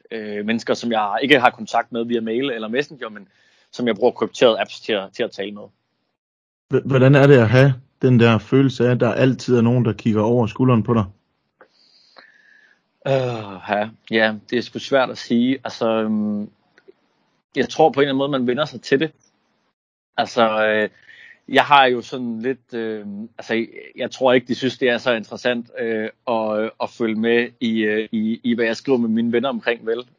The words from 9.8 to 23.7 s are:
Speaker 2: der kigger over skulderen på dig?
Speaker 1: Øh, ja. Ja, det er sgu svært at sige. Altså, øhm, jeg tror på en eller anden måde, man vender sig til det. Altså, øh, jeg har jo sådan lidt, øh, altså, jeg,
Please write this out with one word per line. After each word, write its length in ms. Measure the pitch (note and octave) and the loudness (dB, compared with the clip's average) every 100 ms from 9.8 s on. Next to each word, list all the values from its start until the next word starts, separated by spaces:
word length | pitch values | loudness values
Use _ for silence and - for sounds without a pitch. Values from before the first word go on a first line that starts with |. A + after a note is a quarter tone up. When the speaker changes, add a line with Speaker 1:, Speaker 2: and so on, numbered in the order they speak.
Speaker 2:
der 80 | A2 | 0
kigger 300 | G#2 A2+ G#2+ | -2 -2 0
over 240 | G#2+ B2 G#2+ | 2 0 0
skulderen 360 | - C3 A#2 | 0 2 2
på 120 | G2+ | 2
dig? 100 | A#2 G2 - _ _ _ _ _ _ _ _ _ - - _ _ _ _ _ _ _ C#3 | 0 -2 -8 _ _ _ _ _ _ _ _ _ -20 -20 _ _ _ _ _ _ _ -2
Speaker 1:
Øh, 540 | C3+ B2 A2+ G#2 F#2+ G2+ | -2 -2 -6 -10 -12 -4
ja. 200 | G#2 G#2+ - - | -4 -4 -10 -4
Ja, 240 | A2+ A2 G#2+ - | 0 0 -2 -6
det 80 | B2 | -6
er 40 | |
sgu 160 | - A#2 | -6 -10
svært 320 | - C3+ A#2+ | -2 0 0
at 80 | A2+ | -4
sige. 400 | - A#2 B2 C3 | -2 0 2 -2
Altså, 240 | A2+ - A#2 | -6 -4 -2
øhm, 600 | A2 A2 G#2+ G#2+ G#2 G#2 _ _ _ _ _ _ _ _ _ _ C#3 | 0 -2 -2 -2 -4 -8 _ _ _ _ _ _ _ _ _ _ -4
jeg 120 | B2 | -4
tror 220 | - D#3+ | 2 2
på 100 | B2+ | 2
en 20 | |
eller 100 | C#3+ | 0
anden 60 | C3+ | 0
måde, 220 | C#3 C#3 | -2 -2
man 60 | B2 | -2
vender 180 | B2 | -2
sig 180 | D3+ A#2+ | -4 -8
til 180 | - C3+ | -2 -2
det. 120 | D#3 _ _ _ _ _ _ _ _ _ _ - | -2 _ _ _ _ _ _ _ _ _ _ -6
Altså, 500 | A2 B2 A2+ A2 A2 | -4 0 0 2 0
øh, 220 | G#2+ G#2+ _ _ - - - - | 0 -2 _ _ -20 -20 -20 -2
jeg 160 | C3 | 0
har 220 | B2 C#3+ C3 | 4 6 6
jo 160 | B2 | 2
sådan 380 | A2 C3+ A#2+ A2 | -6 -8 -8 -6
lidt, 340 | A#2+ B2+ _ | -6 -8 _
øh, 320 | A#2+ A2+ G#2+ G2+ G2+ A2+ - | -8 -8 -8 -10 -14 -14 -16
altså, 160 | - | -6
jeg, 140 | A2+ A2+ | -4 -4